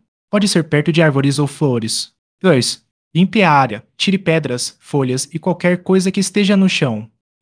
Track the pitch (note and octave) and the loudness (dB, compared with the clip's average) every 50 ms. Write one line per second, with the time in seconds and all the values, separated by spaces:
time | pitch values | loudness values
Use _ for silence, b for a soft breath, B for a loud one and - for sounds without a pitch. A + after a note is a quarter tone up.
0 | _ _ _ _ _ _ - G#3 G3+ F#3+ - F3 D#3 - D3+ D3 D3 F3 D3+ E3 | _ _ _ _ _ _ -2 0 0 2 0 0 0 0 0 0 0 0 2 2
1 | E3 D#3 C3+ C#3 C3+ C#3+ C#3 D3 D3 C#3 - - D#3 C#3 B2 A#2 A2 A2+ - - | 2 2 2 2 0 0 0 0 -2 -4 -2 -2 -2 0 0 -2 -2 -4 -6 -8
2 | - - _ _ _ _ _ _ - F#3 D#3 B2+ A#2 - - - _ _ _ _ | -8 -10 _ _ _ _ _ _ 0 2 2 2 0 -2 -6 -10 _ _ _ _
3 | _ _ _ D#3+ F#3+ F#3+ - A3 F#3+ E3 D3 C#3+ C3+ A#2 G#2+ G#2+ - _ _ - | _ _ _ 0 0 2 2 2 2 4 4 4 2 0 -2 -10 -14 _ _ -6
4 | - G3 F#3+ F#3+ F#3+ E3+ D#3+ D#3+ D3+ C3 - B2 - - - _ _ - - C#3+ | -2 -2 -2 -2 0 0 0 0 -2 -4 -6 -6 -8 -10 -12 _ _ -6 -4 -2
5 | C3+ B2+ B2+ C3+ - - - D#3+ - F#3 F3 F3+ - F3+ F3+ F3+ F3+ - F#3+ F#3+ | -2 -2 -2 -4 -6 -8 -10 -6 -4 -4 -4 -2 0 0 0 0 0 0 0 2
6 | F3+ F#3+ F#3+ G3+ F#3+ - - G#3 G#3 F#3 G#3 G3 F#3+ F#3 - - D3+ B2+ A2 G#2+ | 2 0 -2 -2 -4 -2 -2 0 0 2 2 4 2 2 2 0 -2 -2 -4 -6
7 | A2+ - _ _ _ _ _ _ | -10 -12 _ _ _ _ _ _